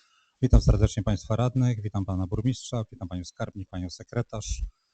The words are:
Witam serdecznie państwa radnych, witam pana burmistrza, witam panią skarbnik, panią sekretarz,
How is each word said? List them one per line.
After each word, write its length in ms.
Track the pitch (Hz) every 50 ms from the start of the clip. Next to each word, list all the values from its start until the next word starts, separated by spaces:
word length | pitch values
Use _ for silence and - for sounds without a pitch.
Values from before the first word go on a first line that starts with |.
| _ _ _ _ _ _ _ - 135
Witam 180 | 131 - -
serdecznie 420 | - - 107 101 104 104 - - 95
państwa 340 | 110 104 - - - 110
radnych, 460 | 113 120 127 113 131 127 123 120 107 104
witam 220 | 104 - 101 95
pana 220 | 95 95 92 92
burmistrza, 580 | 87 104 107 104 131 123 - - - - 120 107 - -
witam 160 | - 92 85
panią 160 | 90 90 90
skarbnik, 440 | - - - 117 - - 101 92 -
panią 220 | - 92 90 90
sekretarz, 760 | - - - - - 120 117 - - 107 - - - - - - - _ _ _